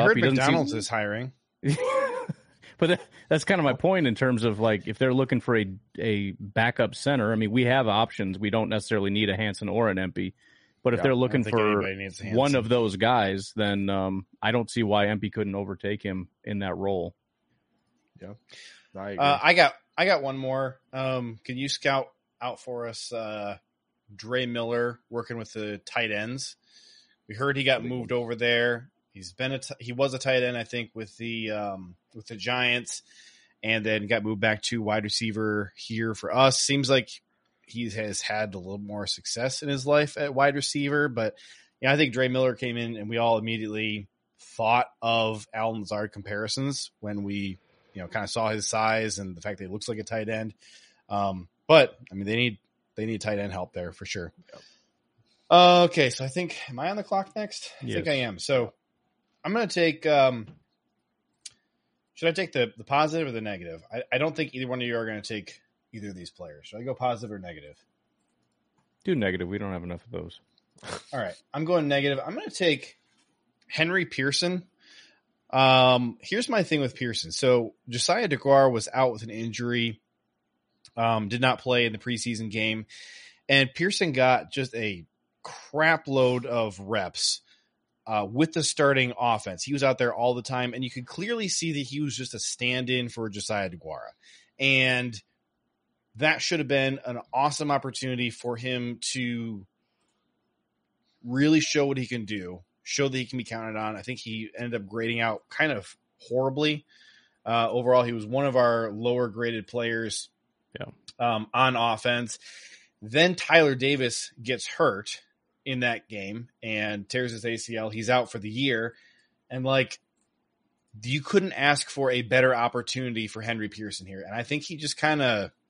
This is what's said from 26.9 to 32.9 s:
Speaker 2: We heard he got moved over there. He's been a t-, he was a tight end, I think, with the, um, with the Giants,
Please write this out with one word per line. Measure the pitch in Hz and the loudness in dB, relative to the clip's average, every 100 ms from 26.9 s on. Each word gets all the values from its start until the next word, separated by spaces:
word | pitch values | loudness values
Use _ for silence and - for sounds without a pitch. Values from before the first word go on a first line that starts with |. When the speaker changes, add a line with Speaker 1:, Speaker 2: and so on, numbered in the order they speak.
| _ _ _ - | _ _ _ -18
Speaker 2:
We | 107 | -4
heard | 139 139 | -2 2
he | |
got | 135 123 | 4 2
moved | 120 127 113 | 0 -6 -2
over | 123 117 | -2 -2
there. | 113 120 120 120 120 131 _ _ | 0 2 4 2 0 -8 _ _
He's | 95 90 | -20 -18
been | 98 131 | -6 -6
a | 135 | -4
t-, | - - | -8 -12
he | 117 | -8
was | 123 135 | 0 0
a | 127 | 0
tight | 135 127 | 0 2
end, | 123 120 | 2 -4
I | |
think, | 110 120 107 | -6 -8 -8
with | 113 104 - | -12 -14 -10
the, | 117 113 110 | -8 -6 -4
um, | 107 101 95 90 87 _ 113 | -4 -6 -8 -14 -20 _ -20
with | - | -14
the | 107 | -8
Giants, | 110 123 123 123 110 | -4 0 2 0 -4